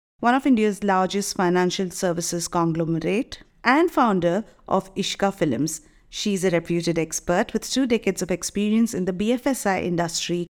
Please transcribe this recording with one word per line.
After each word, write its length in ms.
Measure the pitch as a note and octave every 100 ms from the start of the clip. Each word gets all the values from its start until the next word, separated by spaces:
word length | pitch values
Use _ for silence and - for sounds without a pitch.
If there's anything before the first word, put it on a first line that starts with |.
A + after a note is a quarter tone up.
| _ _
one 160 | A3+ B3+
of 100 | C#4+
India's 380 | A#3+ G#3+ G3
largest 520 | G3+ F#3+ F#3 G3 G3 -
financial 540 | F3+ F3+ F3+ - F#3+
services 580 | E3 F#3+ E3+ E3+ F3 E3
conglomerate, 920 | F3+ E3 E3 E3 E3 E3 G3 C#4 - - _
and 260 | - C4+ E4
founder 560 | - B3 F#3+ E3+ F3+ A3 - -
of 260 | F#3+ F#3+
Ishka 400 | - F#3+ - G3
Films. 480 | G3 E3 A2+ D#3 - - _ _
She's 320 | - G#3 G3
a 80 | F#3
reputed 480 | E3+ E3 E3+ E3+ E3
expert 520 | D#3+ D3 - F3 A#3+
with 160 | - -
two 180 | - C4+
decades 340 | A3+ G3 F#3
of 80 | F3+
experience 640 | F3+ - - G#3 A3 A3+
in 120 | - F#3
the 80 |
B 200 | F#3 G#3+
F 140 | B3 C#4+
S 180 | C4 G#3
I 140 | F#3
industry 640 | - F3 E3+ - - F3 E3+